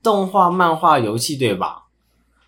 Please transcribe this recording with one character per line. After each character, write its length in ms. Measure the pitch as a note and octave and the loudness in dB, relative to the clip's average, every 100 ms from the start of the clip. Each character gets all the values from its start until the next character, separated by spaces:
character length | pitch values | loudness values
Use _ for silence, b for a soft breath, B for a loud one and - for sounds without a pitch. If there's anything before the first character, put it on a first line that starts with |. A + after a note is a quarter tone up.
动 260 | A3+ G3+ F#3+ | -2 0 0
画、 220 | G3+ F3+ | 2 2
漫 260 | F3+ E3+ D#3+ | 2 0 2
画、 220 | F3 D3 | 2 2
游 180 | A2 A#2 | 0 -4
戏， 220 | A#2+ C#3 | -6 -2
对 160 | B2 | -2
吧？ 300 | F#2 E2 - _ _ _ _ _ _ | -2 -6 -10 _ _ _ _ _ _